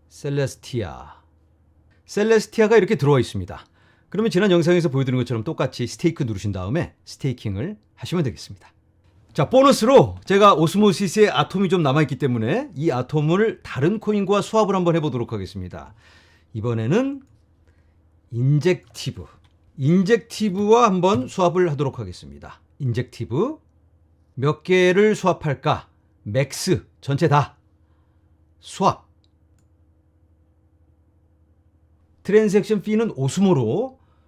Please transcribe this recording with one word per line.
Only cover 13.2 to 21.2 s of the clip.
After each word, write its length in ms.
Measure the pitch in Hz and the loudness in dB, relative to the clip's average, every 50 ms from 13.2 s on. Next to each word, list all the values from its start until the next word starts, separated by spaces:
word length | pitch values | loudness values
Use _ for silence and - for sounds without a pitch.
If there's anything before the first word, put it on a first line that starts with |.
| 147 156 175 196 226 220 - - - | 0 0 2 2 0 0 -2 -6 -12
다른 360 | - - 123 135 175 220 214 | -12 -6 -2 -2 -2 -2 -2
코인과 420 | - 214 214 202 196 175 202 202 | -2 -2 -2 0 0 0 0 0
스왑을 340 | - - - 220 214 185 202 | -2 0 0 0 2 2 0
한번 200 | 190 175 170 160 | 0 0 0 0
해보도록 380 | 170 151 151 117 123 113 - 117 | 0 -2 -2 -4 -6 -6 -6 -8
하겠습니다. 640 | 104 95 90 - 95 92 87 87 76 69 - - _ _ _ _ _ _ _ _ _ _ _ - | -8 -10 -10 -12 -12 -12 -12 -14 -16 -18 -20 -20 _ _ _ _ _ _ _ _ _ _ _ -10
이번에는 680 | 110 101 123 117 113 110 120 170 233 269 277 285 269 - _ _ _ _ _ _ _ _ _ _ _ _ _ _ _ _ _ _ _ _ _ | -8 -6 -4 -4 -2 -2 0 0 0 0 -2 -6 -10 -14 _ _ _ _ _ _ _ _ _ _ _ _ _ _ _ _ _ _ _ _ _
인젝티브. 960 | 113 117 127 135 147 147 143 180 180 175 - _ - - - 127 - 95 85 - _ _ _ _ _ _ _ _ _ | -6 -2 0 2 2 2 2 0 0 -2 -4 _ -18 -14 -12 -12 -12 -12 -14 -20 _ _ _ _ _ _ _ _ _
인젝티브와 1080 | - 131 147 170 190 185 180 233 - - - - - 214 214 175 196 208 208 226 240 240 | -4 0 2 2 2 2 2 0 0 0 -4 -8 -4 -4 -4 -2 0 2 4 4 4 4
한번 400 | 214 190 180 170 190 214 247 | 2 2 2 2 2 2 0